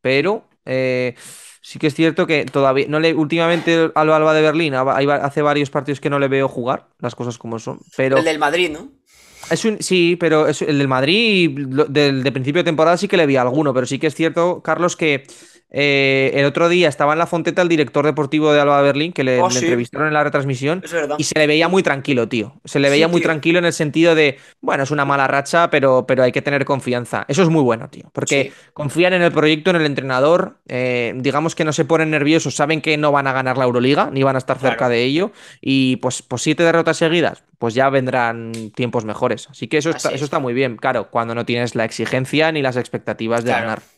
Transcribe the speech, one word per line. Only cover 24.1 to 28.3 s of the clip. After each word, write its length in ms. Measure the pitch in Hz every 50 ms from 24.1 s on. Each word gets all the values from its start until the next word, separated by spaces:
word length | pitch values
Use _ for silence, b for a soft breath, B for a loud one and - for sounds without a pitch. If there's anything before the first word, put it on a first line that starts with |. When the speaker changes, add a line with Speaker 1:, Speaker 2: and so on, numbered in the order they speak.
| 165
Speaker 1:
de, 240 | 156 151 139 131 B B B B _
bueno, 220 | - - 185 143 139
es 80 | 131
una 120 | 151 147 139
mala 220 | 139 139 139 135
racha, 440 | 131 135 139 139 - - 170 170 170
pero, 340 | - 147 131 135 131 127 117
pero 160 | - 131 123 127
hay 80 | 127
que 120 | 123 139 131
tener 200 | 143 143 139 135
confianza. 600 | - 143 131 - 127 123 123 120 - - 104 -
Eso 140 | - 139 160
es 80 | 185 160
muy 140 | 165 156 135
bueno, 260 | 120 113 113 - -
tío, 140 | - - - - _
porque 380 | - - -